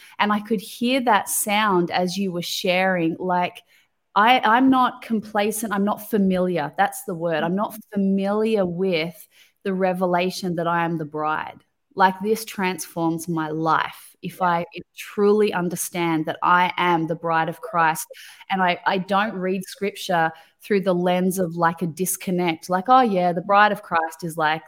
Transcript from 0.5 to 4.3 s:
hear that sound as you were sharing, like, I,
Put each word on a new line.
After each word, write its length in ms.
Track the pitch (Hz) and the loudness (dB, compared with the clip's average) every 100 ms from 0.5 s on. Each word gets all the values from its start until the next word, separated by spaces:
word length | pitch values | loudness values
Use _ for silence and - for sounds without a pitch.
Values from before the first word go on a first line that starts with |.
| 220 | -4
hear 400 | - - 240 269 | -4 -4 -2 0
that 280 | 240 202 - | 2 2 2
sound 600 | - 214 208 214 185 175 | -4 -2 0 2 2 2
as 280 | - 185 180 | 0 -2 -2
you 140 | 196 | -4
were 100 | 175 | -4
sharing, 720 | 170 - 190 180 190 180 165 - | -6 -4 0 2 2 0 0 -2
like, 440 | 180 180 180 - _ _ _ _ _ | -2 0 -2 -6 _ _ _ _ _
I, 260 | - 220 | 2 4